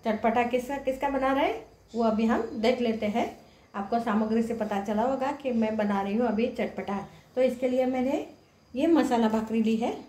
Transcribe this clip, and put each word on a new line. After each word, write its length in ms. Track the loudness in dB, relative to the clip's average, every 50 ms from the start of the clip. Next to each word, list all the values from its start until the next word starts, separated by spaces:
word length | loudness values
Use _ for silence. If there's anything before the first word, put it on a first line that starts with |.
| -2
चटपटा 380 | -2 -4 0 0 0 2 2 0
किसका, 340 | 0 0 -2 -2 -4 -8 -6
किसका 320 | -4 -4 -4 -2 -2 -2
बना 220 | -2 0 0 0 2
रहे 120 | 2 0
हैं 200 | 0 -2 -4 -10 -16 -20 _ _ _ -4
वो 100 | 0 0
अभी 220 | 2 2 2 2
हम 160 | 2 2 0 -2 -4 -6 0
देख 180 | 2 2 2 2
लेते 240 | 0 0 0 0 -2 -2
हैं। 180 | 0 -2 -2 -2 -6 -14 -20 -20 -20 -20 -20 _ -10
आपको 260 | -10 -6 -2 -2 -2
सामग्री 420 | 0 2 0 0 2 2 2 0 0
से 100 | 0 -2
पता 260 | -4 -2 -2 -2 -4 -2
चला 200 | -2 0 0 0
होगा 280 | 0 0 0 -2 -2 -4
कि 180 | -4 -4 -2 0
मैं 220 | 0 0 0 0 0
बना 240 | 0 0 0 0
रही 140 | 0 0 0
हूँ 120 | 0 2 2
अभी 200 | 2 2 0 0
चटपटा। 480 | 0 -2 -4 -4 -4 -8 -6 -6 -6 -6 -6 -10 -16 -20 -20 -8 0
तो 60 | 2
इसके 260 | 2 2 2 0 -2 0
लिए 160 | 2 2 2
मैंने 400 | 2 0 0 0 0 0 -2 -4 -6 -14 -20 -20 _ _ _ _ _ -4
ये 140 | 0 2 4
मसाला 400 | 6 4 4 4 4 4 4 4
भाकरी 320 | 2 0 -2 0 0 2 2
ली 120 | 2 2
है। 160 | 2 0 -2 -4 -6 -12